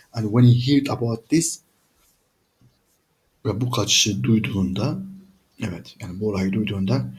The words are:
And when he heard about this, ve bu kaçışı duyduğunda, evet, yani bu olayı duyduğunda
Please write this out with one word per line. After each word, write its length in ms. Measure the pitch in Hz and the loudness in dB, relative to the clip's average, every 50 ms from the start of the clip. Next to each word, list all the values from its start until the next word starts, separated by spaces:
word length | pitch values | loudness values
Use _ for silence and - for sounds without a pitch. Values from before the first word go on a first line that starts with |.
| _ _ - | _ _ -8
And 100 | 110 110 | -6 -4
when 200 | 104 104 123 123 | 0 4 6 8
he 240 | 123 120 123 120 | 8 8 6 4
heard 200 | 139 143 139 139 | 2 2 2 2
about 420 | - 113 - 123 117 113 113 - _ | 0 -4 -4 -4 -4 -4 -6 -4 _
this, 300 | 147 165 165 - - - _ _ _ _ _ _ _ _ _ _ _ _ _ _ _ _ _ _ _ _ _ _ _ _ _ _ _ _ _ _ _ _ _ _ _ _ - | 0 0 0 0 -6 -10 _ _ _ _ _ _ _ _ _ _ _ _ _ _ _ _ _ _ _ _ _ _ _ _ _ _ _ _ _ _ _ _ _ _ _ _ -6
ve 160 | 110 95 110 | -4 -4 -2
bu 100 | 127 120 | -4 -2
kaçışı 520 | - 107 104 - - - - 110 95 95 123 | -2 -2 -2 0 0 0 0 0 -2 -2 2
duyduğunda, 800 | 120 113 107 - - - 98 92 - - 104 110 147 170 - - - - - - _ _ _ _ _ _ - | 2 2 2 2 -2 -2 -2 -2 0 -2 -2 -2 -2 -4 -6 -10 -12 -14 -18 -20 _ _ _ _ _ _ -8
evet, 360 | - 98 85 85 - - - _ | -8 -8 -8 -10 -14 -20 -18 _
yani 200 | - 92 87 98 | -14 -12 -8 -4
bu 100 | 107 107 | -4 -2
olayı 220 | 98 95 95 95 | -2 0 -2 0
duyduğunda 600 | 98 110 101 98 101 95 95 95 127 - - - - | 0 -2 -2 -2 -2 -2 0 0 0 0 -2 -6 -10